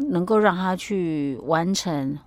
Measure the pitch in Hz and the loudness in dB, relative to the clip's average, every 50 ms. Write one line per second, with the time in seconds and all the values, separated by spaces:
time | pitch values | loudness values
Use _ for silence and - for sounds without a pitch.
0 | 277 294 180 170 180 185 220 214 214 202 175 180 185 185 185 180 - - 208 190 | -2 0 0 0 2 2 4 4 4 4 2 2 0 -2 -2 -2 -4 -4 -2 -2
1 | 175 165 156 147 143 139 131 110 - 143 160 160 170 185 196 - - 185 156 143 | 0 0 -2 -2 -2 -2 -4 -4 -2 0 2 2 2 2 0 -2 -2 -2 -2 -2
2 | 135 135 147 147 - | -2 -4 -6 -8 -10